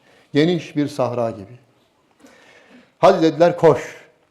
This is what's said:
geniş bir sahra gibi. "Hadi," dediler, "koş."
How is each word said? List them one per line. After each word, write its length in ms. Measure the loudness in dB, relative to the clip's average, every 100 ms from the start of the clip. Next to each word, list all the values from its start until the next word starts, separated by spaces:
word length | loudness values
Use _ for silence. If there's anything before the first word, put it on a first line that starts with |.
| _ _ _
geniş 420 | -2 0 -2 -6 -6
bir 120 | -6
sahra 440 | -4 -6 -4 -6
gibi. 260 | -8 -16 -20 _ _ _ _ _ _ -20 _ _ -20 _ -20 _ _
"Hadi," 220 | 2 4
dediler, 360 | 0 2 0 4
"koş." 380 | 2 2 -2 -18 -20 _ _